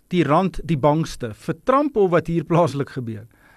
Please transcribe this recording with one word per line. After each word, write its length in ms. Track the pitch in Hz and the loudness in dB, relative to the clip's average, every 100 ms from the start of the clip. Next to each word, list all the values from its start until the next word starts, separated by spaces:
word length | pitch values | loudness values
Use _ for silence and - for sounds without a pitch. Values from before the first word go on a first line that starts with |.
| _ | _
die 160 | 180 | 0
rand 380 | 143 156 190 - | 2 2 2 -4
die 140 | - 160 | -4 0
bangste? 560 | 143 151 156 - 117 | 2 2 -2 -6 -10
Vir 220 | 107 - - - | -8 -8 -4 0
Trump 320 | 254 302 220 | 0 2 2
of 140 | 196 | 2
wat 160 | 165 - | 2 2
hier 160 | 170 143 | -2 0
plaaslik 440 | 165 165 139 131 | 2 2 0 -6
gebeur? 380 | - 113 107 110 _ _ | -8 -8 -10 -14 _ _